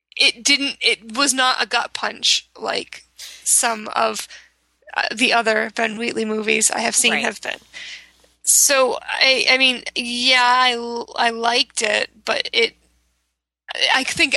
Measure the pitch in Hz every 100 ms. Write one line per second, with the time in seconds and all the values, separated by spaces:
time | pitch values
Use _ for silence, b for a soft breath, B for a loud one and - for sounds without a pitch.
0 | _ - 277 - 233 285 277 - 226 226
1 | 226 220 277 262 254 - 190 240 247 -
2 | 214 220 - - - - 107 104 - -
3 | - - - - - - 247 220 214 -
4 | 226 214 - B B B _ _ - -
5 | - 220 247 233 220 220 226 - 226 214
6 | 233 - 220 214 214 220 - - 233 -
7 | 240 147 135 - - - - B B B
8 | B B _ _ - - - 269 262 -
9 | - - 269 262 - 254 262 247 - -
10 | 240 240 254 254 247 254 254 240 233 233
11 | - - 233 226 233 240 277 - 214 208
12 | - 220 - - - - - - _ _
13 | _ _ _ _ _ _ - - 131 262
14 | 262 - 311